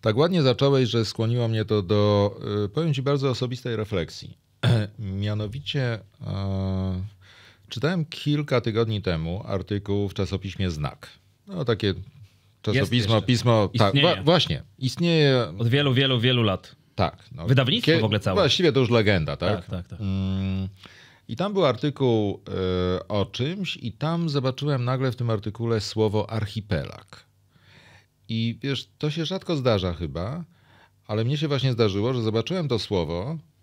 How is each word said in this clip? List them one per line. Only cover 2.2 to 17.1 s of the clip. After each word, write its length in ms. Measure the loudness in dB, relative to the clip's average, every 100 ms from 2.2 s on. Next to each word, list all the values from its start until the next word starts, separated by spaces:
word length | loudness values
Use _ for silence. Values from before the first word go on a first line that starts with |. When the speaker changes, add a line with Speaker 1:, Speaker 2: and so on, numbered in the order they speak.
| 4 0 -4 -2 -2
Speaker 1:
e, 20 |
powiem 260 | -2 -2
ci, 80 | 0
bardzo 280 | 0 0 0
osobistej 460 | -2 -4 -6 -6 -4
refleksji. 640 | -2 -2 -4 -8 -18 -20 _ _
<clears throat> 380 | 2 2 0 -6
Mianowicie, 1000 | -8 -4 -2 -2 -4 -6 -6 -4 -2 -4 -10 _ -8
e, 760 | -6 -4 -2 -2 -2 -2 -4 -8 -12 -20 -20 -20 _ _
czytałem 360 | -4 -2 -2 -4
kilka 560 | -6 -2 -2 0 0
tygodni 400 | 0 0 0 0
temu 420 | -2 -2 -2 -6 -4
artykuł 640 | -6 -2 -6 -2 -2 -2
w 40 |
czasopiśmie 560 | -2 -4 -4 -6 -4 -4
Znak. 380 | -2 -6 -8 -20 -20 _ _ -14
No, 180 | -8 -2
takie 280 | 0 0 -2 -8 -20 -20 _ _ _
czasopismo, 200 | -2 0
Speaker 2:
Jest 120 | 2
jeszcze. 280 | 2 4 2
Speaker 1:
pismo, 460 | 4 2 4 4 4
tak, 80 | 4 4
Speaker 2:
Istnieje. 280 | 4 2 2
Speaker 1:
wa-, 80 |
właśnie, 400 | 4 4 4 -4 -8 _
istnieje. 680 | -6 -2 2 4 4 4 0 -2
Speaker 2:
Od 80 | 2
wielu, 260 | 2 4
wielu, 260 | 2 4 4
wielu 240 | 2 4
lat. 320 | 2 0 -4 -20 _ -2
Speaker 1:
Tak, 300 | -2